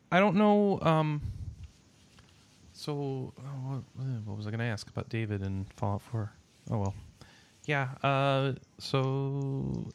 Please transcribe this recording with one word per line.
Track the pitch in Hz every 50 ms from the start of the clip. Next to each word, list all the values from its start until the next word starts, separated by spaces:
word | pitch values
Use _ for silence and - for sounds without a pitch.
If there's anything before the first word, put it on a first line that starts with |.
| _ _
I | - 175
don't | 196 208 160
know. | 196 214 208 208 208 208 202 190 -
Um, | - 160 160 156 156 156 151 147 - - - - - - - - - - - - - - - _ - _ _ - - - _ - - _ _ _ - - -
so, | - - - 147 143 143 139 135 131 127 - - -
uh, | 123
what, | 139 143 135 127 135 135 131 - - - - 131 135 127 113 107
what | 107 101
was | 104 107
I | 107
gonna | 107 113 117
ask | 123 107 101 - -
about | - - - -
David | - 113 113 104 107 101 95
and | 95 98 98 98 - -
Fallout | - - 101 101 110 -
Four? | - - 113 104 107 - - - _ _ _ _ -
Oh | 113 110
well, | 98 95 98 - - - - - - - - - - - _ _ -
yeah. | - 151 139 135 127 135 - -
Uh, | 139 139 135 135 139 135 135 135 139 127 - - - _ -
so | - - - 135 131 135 131 139 139 135 139 143 139 139 135 135 135 135 131 117 110 120 -